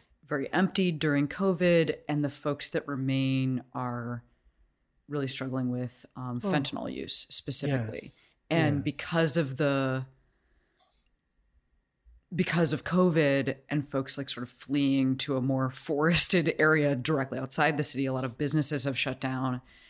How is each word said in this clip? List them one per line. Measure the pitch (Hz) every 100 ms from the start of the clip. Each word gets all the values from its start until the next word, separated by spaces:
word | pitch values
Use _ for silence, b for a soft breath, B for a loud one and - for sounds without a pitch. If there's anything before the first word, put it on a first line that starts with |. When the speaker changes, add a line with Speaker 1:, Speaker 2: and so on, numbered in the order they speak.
| - _ -
Speaker 1:
very | 147 135
empty | 165 185 - 185
during | 156 156 143 143
covid, | - 196 175 180 170 156 - -
and | 147
the | 143
folks | - 151 143 -
that | 165 -
remain | 139 135 135 135 131 131 127 -
are | 131 127 120 120 120 - _ _ _ _ _ _ _ -
really | 143 135
struggling | - 131 127 127
with, | 123 123 - - -
um, | 127 123
Speaker 2:
Oh. | 202
Speaker 1:
fentanyl | 160 139 - -
use | 64 - - -
specifically. | - - 135 147 135 110 -
Speaker 2:
Yes, | - - - - _
Speaker 1:
And | 165 156 143
Speaker 2:
yes. |
Speaker 1:
because | 151 139 - 165 165 170
of | 143 131
the, | 147 139 135 131 131 _ _ _ _ _ _ _ _ _ _ _ _ _ _ _ _ _ _ _ - - _ 175
because | 180 165 160
of | 123
covid | - 180 180 160 143 139 135 131 -
and | 147 135
folks, | 135 135 -
like, | 135
sort | -
of | 123
fleeing | - - 143 139 135 131 131
to | - 131
a |
more | 127 135 131
<laughs> |
forested | 135 - 143 156 170 - 185 165 -
area | 156 156 147 131
directly | 123 151 131 123
outside | 131 - 156 156
the |
city, | 143 123 135
a |
lot | 131
of | 127 113
businesses | 147 156 143 147
have | 127 131
shut | - 131
down. | 131 131 131 127 b b b